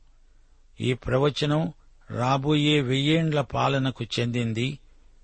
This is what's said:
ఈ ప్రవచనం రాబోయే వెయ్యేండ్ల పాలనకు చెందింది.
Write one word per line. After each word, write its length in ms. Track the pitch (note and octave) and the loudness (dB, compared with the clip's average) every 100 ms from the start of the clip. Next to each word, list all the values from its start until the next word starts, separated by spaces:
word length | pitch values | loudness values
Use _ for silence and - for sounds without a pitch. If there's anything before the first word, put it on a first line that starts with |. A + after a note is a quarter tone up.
| - - - - _ _ - - | -20 -20 -20 -20 _ _ -20 -6
ఈ 120 | A2+ | -4
ప్రవచనం 760 | B2+ - B2+ D3 - D3+ D3+ E3+ - - - - | -2 0 2 2 0 0 0 -2 -8 -20 -20 -10
రాబోయే 680 | G#2+ B2 C#3 C#3 D3+ D3 D3+ | -4 0 0 2 2 4 2
వెయ్యేండ్ల 600 | B2 C3+ C#3+ D#3+ D#3+ D3 | 2 0 2 2 2 0
పాలనకు 640 | C3 B2+ C3 C#3 C3 - | -2 0 0 0 -2 -4
చెందింది. 760 | A#2 - A#2+ A#2+ A#2 A2 C3 D3 - - - - | -6 -4 -2 -2 -2 -2 -4 -6 -16 -20 -20 -20